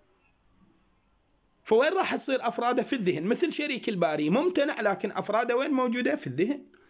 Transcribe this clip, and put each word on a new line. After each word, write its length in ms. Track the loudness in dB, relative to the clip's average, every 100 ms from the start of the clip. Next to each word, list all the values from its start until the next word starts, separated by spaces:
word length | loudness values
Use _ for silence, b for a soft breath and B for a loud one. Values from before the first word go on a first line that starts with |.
| _ _ _ _ _ _ _ _ _ _ _ _ _ _ _ _
فوين 300 | 2 4 4
راح 220 | 2 0 -2
تصير 320 | -2 -2 -2
أفراده؟ 360 | -2 0 0
في 100 | 0
الذهن، 300 | 0 0 0
مثل 300 | 0 0 0
شريك 360 | -2 -4 -4 -4
الباري 400 | 0 0 2 2
ممتنع، 520 | 2 2 2 0 0
لكن 300 | 0 0 -4
أفراده 440 | -4 -2 0 2 0
وين 160 | 0
موجودة؟ 440 | 0 0 0 0 -2
في 120 | -4
الذهن، 380 | 0 0 -2 -8 -20 b